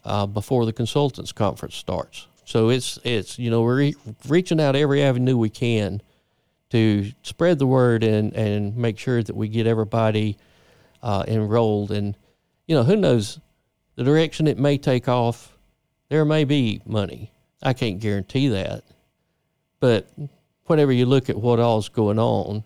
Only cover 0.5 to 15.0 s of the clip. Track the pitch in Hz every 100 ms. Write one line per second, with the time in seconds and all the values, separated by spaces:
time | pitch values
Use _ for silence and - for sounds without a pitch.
0.5 | 127 113 113 117 147 143 - 85 - 101
1.5 | 62 - - - 87 - - - _ -
2.5 | 117 110 127 - - - 113 92 - 120
3.5 | 117 117 127 143 - 110 110 131 165 185
4.5 | 160 143 135 147 139 143 123 127 123 110
5.5 | - 120 113 101 101 _ _ _ _ _
6.5 | _ _ 117 110 104 101 - - - 170
7.5 | 160 135 131 123 117 110 107 107 - 107
8.5 | 104 104 117 117 104 - 120 107 107 107
9.5 | 110 110 110 107 113 110 107 107 101 _
10.5 | _ _ _ _ _ 117 98 - 110 107
11.5 | 113 113 104 104 104 104 104 _ _ _
12.5 | _ - 156 117 214 165 120 104 - _
13.5 | _ _ _ _ - 127 156 160 - 156
14.5 | 123 143 143 - 123